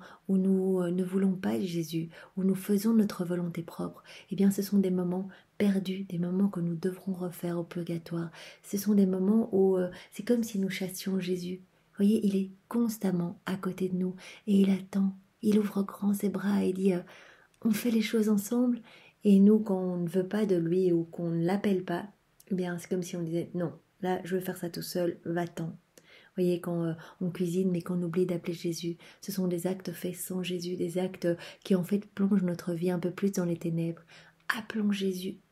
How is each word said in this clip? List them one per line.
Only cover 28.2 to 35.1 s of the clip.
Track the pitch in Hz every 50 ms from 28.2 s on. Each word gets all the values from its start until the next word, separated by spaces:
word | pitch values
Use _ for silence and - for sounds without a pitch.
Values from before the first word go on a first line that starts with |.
| 185
d'appeler | 180 180 170 - -
Jésus, | 170 170 - 175 165 165 175 170 170 - - - - _
ce | - -
sont | 196 190 185
des | 185 175 175 165
actes | 180 185 190 - - 170
faits | - - 180 175
sans | - - - 185 185 180
Jésus, | 180 180 175 170 175 180
des | 175 175 175 165
actes | 180 185 185 190 - - 175 175 170 - - - - -
qui | - 196
en | 190 170
fait | - 202 202 202
plongent | - - - 196 196 208 190 180
notre | 175 175 170 - - 175
vie | 165 170 185
un | 180 175
peu | 180 180
plus | 180 - - 196
dans | 196 196 180
les | 170 170
ténèbres. | 165 - 170 165 165 165 165 170 - - - - - - - _ _ _ - -
Appelons | 233 214 - - 220 208 208
Jésus | 202 196 196 196